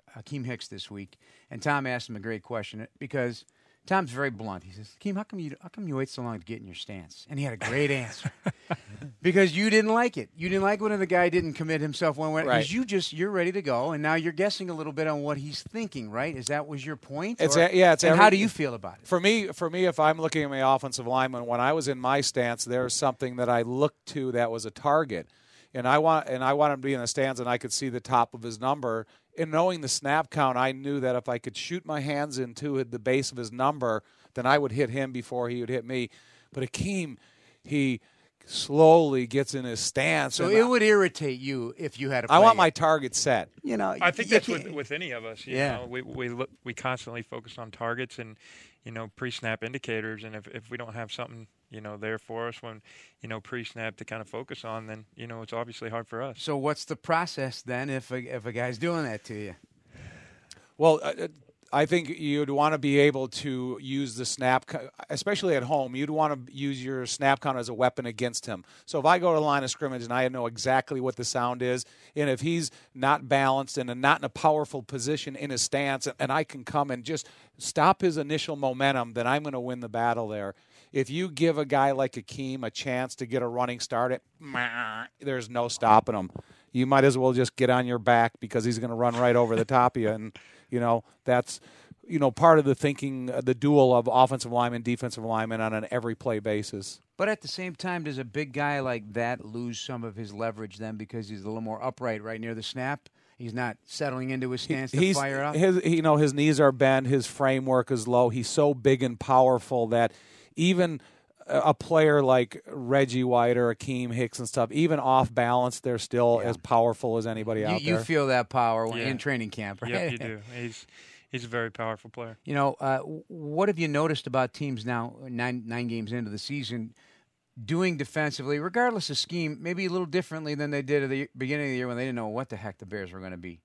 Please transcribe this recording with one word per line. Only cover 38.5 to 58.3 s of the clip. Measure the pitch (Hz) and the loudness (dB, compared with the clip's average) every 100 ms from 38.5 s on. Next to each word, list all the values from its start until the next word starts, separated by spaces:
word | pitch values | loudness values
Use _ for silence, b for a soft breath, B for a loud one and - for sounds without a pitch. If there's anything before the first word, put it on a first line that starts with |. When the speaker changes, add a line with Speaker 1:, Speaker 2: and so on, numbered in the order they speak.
| - - 147 160 170 151 135 120 | -8 -2 8 10 10 8 2 0
Speaker 3:
gets | 135 135 | 0 -2
in | 139 | -4
his | 127 113 | -6 -6
stance. | - 139 147 160 135 | -4 0 2 2 0
Speaker 1:
So | - 175 | -2 4
Speaker 3:
and | |
Speaker 1:
it | 220 | 6
Speaker 3:
I | |
Speaker 1:
would | 240 247 | 6 6
irritate | 214 208 185 - 147 127 | 6 6 4 0 -6 -4
you | 135 131 117 - | -4 -4 -6 -6
if | 151 120 | -8 -6
you | 135 | -2
had | 127 | -2
a | 117 | 6
Speaker 3:
I | 160 | 8
want | 226 208 | 10 8
Speaker 1:
play. | |
Speaker 3:
my | 165 | 4
target | - 160 156 131 | 4 2 2 0
set. | - 143 113 - - | -2 2 2 0 -10
Speaker 1:
You | 285 220 | -6 -2
know, | 196 190 | -2 2
Speaker 2:
I | 180 | 0
think | 196 226 | 0 2
Speaker 1:
you | |
Speaker 2:
that's | 220 - | 2 2
with, | 165 | -6
Speaker 1:
can't | 139 | -6
Speaker 2:
with | 147 139 | -10 -8
any | 147 175 | -8 -6
of | 120 | -8
us. | 113 110 135 | -10 -14 -6
You | 131 | -2
Speaker 1:
Yeah. | 139 127 | 0 -2
Speaker 2:
know, | 123 | -6
we, | 123 | -10
we | 120 127 123 | -10 -8 -6
look, | 120 127 _ | -6 -8 _
we | 127 | -14
constantly | 117 131 127 - 117 | -8 -6 -6 -8 -12
focus | - 120 117 - | -12 -14 -14 -18
on | 113 | -18
targets | - 117 120 127 - | -8 -6 -4 -8 -10
and, | 113 107 B B B B | -16 -16 B B B B
you | 113 | -16
know, | 113 110 | -12 -12
pre-snap | - 127 - 113 113 | -10 -10 -6 -6 -6
indicators. | 113 131 - 113 110 107 | -6 -8 -6 -6 -6 -10
And | 110 | -12
if, | 110 104 | -16 -14
if | 117 110 | -18 -14
we | 120 | -14
don't | 117 | -12
have | 110 110 | -10 -10
something, | - 120 117 110 _ _ | -10 -12 -14 -20 _ _
you | 110 | -16
know, | 107 104 | -14 -10
there | 110 113 | -8 -8
for | - 113 117 | -8 -8 -8
us | 113 | -10
when, | 117 110 _ b b b | -16 -16 _ b b b
you | 117 | -12
know, | 110 | -12
pre-snap | - 123 110 117 110 98 | -10 -10 -10 -10 -10 -10
to | |
kinda | - 110 | -12 -12
focus | 107 113 131 131 | -10 -12 -12 -14
on, | 113 113 110 | -10 -10 -10
then, | 110 107 | -16 -18
you | - 117 | -18 -14
know, | 113 | -14
it's | 110 | -10
obviously | 117 117 113 117 | -8 -8 -8 -8
hard | 117 113 | -8 -8
for | 113 | -8
us. | 135 113 | -10 -10
Speaker 1:
So | - 143 | -6 -4
what's | 143 147 | -2 -4
the | - 147 | -8 -10
process | - 165 175 - 131 - | 0 0 0 -6 -8 -8
then | 123 123 139 | -8 -6 -4
if | 131 - | -6 -6
a, | 127 | -10
if | 120 | -8